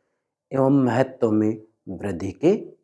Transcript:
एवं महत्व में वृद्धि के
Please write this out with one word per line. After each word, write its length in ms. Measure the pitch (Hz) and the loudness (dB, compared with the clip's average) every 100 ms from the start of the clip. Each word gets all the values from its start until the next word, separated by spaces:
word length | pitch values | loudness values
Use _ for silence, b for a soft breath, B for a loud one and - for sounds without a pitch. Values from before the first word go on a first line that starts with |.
| _ _ _ _ - | _ _ _ _ -8
एवं 260 | 135 135 139 | 0 2 4
महत्व 480 | 127 117 135 - 113 | 2 2 0 0 0
में 260 | 107 107 110 - _ - | 2 0 -2 -10 _ -16
वृद्धि 400 | 90 101 82 95 | -10 -8 -6 -8
के 220 | - 160 208 - - | -2 0 0 -4 -20